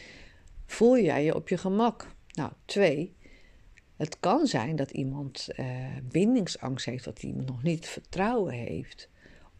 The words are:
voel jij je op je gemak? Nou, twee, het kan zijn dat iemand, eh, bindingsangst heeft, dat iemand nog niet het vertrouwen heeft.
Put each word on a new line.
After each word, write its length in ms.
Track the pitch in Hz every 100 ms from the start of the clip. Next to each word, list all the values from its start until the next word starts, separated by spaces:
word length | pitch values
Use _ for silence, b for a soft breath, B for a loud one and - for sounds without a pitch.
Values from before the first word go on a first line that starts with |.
| B B B B B - -
voel 320 | - 233 254
jij 260 | 170 127
je 100 | 151
op 140 | 156 -
je 100 | 180
gemak? 560 | 190 202 233 - - - -
Nou, 200 | - 131 -
twee, 500 | - 202 185 147 175 b b b b b b b _ -
het 240 | 151 -
kan 260 | 175 262 294
zijn 300 | 135 117 156
dat 140 | 135
iemand, 580 | - 135 139 139 - - -
eh, 100 | 131 127 131 135
bindingsangst 840 | 127 160 208 254 175 - 127 131 -
heeft, 180 | 127
dat 180 | - -
iemand 240 | - 135 131
nog 160 | 123
niet 160 | 156 160
het 100 | -
vertrouwen 640 | - - 170 208 247 170
heeft. 560 | 120 113 - 135 - - B B B B